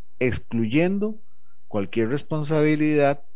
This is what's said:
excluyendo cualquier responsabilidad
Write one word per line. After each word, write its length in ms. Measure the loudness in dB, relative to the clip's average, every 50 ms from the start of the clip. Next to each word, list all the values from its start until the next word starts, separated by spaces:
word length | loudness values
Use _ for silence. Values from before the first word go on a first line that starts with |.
| -6 -6 -2 0
excluyendo 1000 | 0 0 0 -2 -4 -2 0 0 0 2 2 2 2 4 2 0 0 -2 -2 -4 -6 -8 -8 -8 -8 -6 -6 -6 -6
cualquier 420 | -4 -2 -2 -2 0 0 0 0 0
responsabilidad 1120 | 0 -2 -2 -2 -2 -2 0 2 2 4 4 4 4 2 2 2 4 4 4 4 2 0 -4 -8 -8